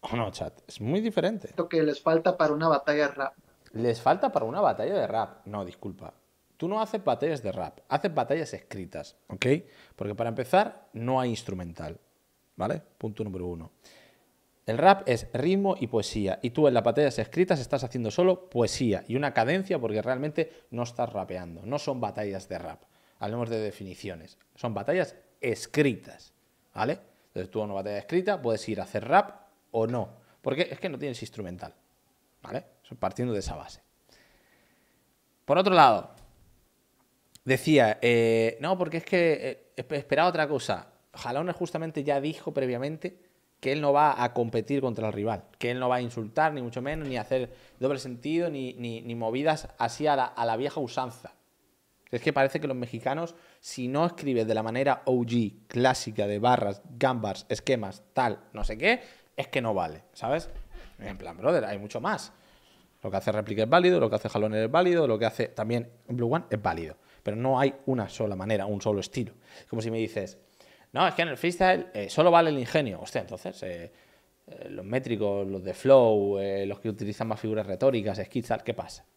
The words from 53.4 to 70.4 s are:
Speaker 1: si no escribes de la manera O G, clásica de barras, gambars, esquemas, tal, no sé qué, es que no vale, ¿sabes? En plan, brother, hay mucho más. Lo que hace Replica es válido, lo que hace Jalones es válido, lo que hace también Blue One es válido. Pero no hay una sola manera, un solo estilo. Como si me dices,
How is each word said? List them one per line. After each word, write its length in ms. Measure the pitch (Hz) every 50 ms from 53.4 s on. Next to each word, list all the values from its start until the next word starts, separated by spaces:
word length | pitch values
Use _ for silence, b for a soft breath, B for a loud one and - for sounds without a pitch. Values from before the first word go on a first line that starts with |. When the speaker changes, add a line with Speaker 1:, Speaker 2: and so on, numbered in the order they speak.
| b b b b
Speaker 1:
si 280 | b - - - 127 123
no 160 | 131 143 165
escribes 420 | 170 170 - - 143 131 117 110
de 80 | 107 110
la 80 | 110 107
manera 400 | 113 113 123 139 139 131 - -
O 140 | - 131 123 120
G, 380 | 117 117 120 113 101 - - _
clásica 600 | _ - 120 123 131 131 - - - 110 107 104
de 120 | 101 104 104
barras, 440 | 107 123 123 120 110 101 98 - - - 127 120
gambars, 480 | 143 131 127 120 107 104 95 - - _
esquemas, 540 | - 107 - - 135 120 107 95 92 - - _ _
tal, 280 | - 127 120 104 - - - _
no 120 | 107 104
sé 120 | - 110
qué, 240 | 110 143 196 233 247 B B B B B B _
es 120 | - 139 -
que 140 | - 139 120
no 100 | 113 107
vale, 280 | 95 87 80 78 78 - _ _
¿sabes? 380 | - - 113 139 165 160 - - - - - B B B B B -
En 180 | 98 101 101
plan, 200 | 92 - - 85 85
brother, 260 | 95 135 175 160 113
hay 140 | 101 104 101
mucho 220 | 101 104 - 120
más. 320 | 120 185 214 - - - - b b b b b b b b b b b _ _ _
Lo 80 | 101
que 60 | 95
hace 160 | 98 - - 104
Replica 300 | 107 107 104 107 104 110
es 60 | 113
válido, 300 | 147 175 180 180 180 170
lo 120 | - 110
que 60 | 107
hace 120 | 107 - 110
Jalones 360 | - - 104 107 107 107 110
es 60 | 113
válido, 360 | 120 165 185 180 175 170 156 131
lo 100 | 113 107
que 80 | 117
hace 220 | 113 - - 120 -
también 420 | - - 110 110 117 120 117 - - _ _ -
Blue 240 | 120 123 120 117 131
One 120 | 170 170 -
es 100 | 135 117
válido. 360 | 101 95 85 82 82 78 71 b b b b b b
Pero 140 | - 104
no 220 | 110 120 131 135 127
hay 160 | 139 139 135 - -
una 220 | - 131 123 104 92
sola 280 | - - 113 104 101
manera, 300 | 92 92 104 110 101 95
un 140 | 104 107 101 -
solo 180 | 117 107 98
estilo. 320 | 92 - - - 120 - - B B B B B B B
Como 100 | - 117 110
si 80 | 117
me 80 | 113 113
dices, 400 | 113 104 - 110 95 95 - -